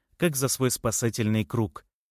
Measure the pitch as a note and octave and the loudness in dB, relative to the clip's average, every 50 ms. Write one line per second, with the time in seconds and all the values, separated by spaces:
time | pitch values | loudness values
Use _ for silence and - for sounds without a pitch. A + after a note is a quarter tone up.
0 | _ _ _ - E3+ F3 C#3+ B2+ C#3 B2+ - - C3 B2 - - - A#2 G#2+ - | _ _ _ 0 0 0 0 0 -2 -2 0 0 0 0 0 0 -2 -2 -2 0
1 | B2 A2+ G#2 - A2 G#2+ G#2+ A2 G#2 - - A#2 A2 F#2 - - _ _ _ _ | -2 -2 0 0 0 2 2 2 0 0 0 -2 -2 -2 -4 -12 _ _ _ _
2 | _ _ | _ _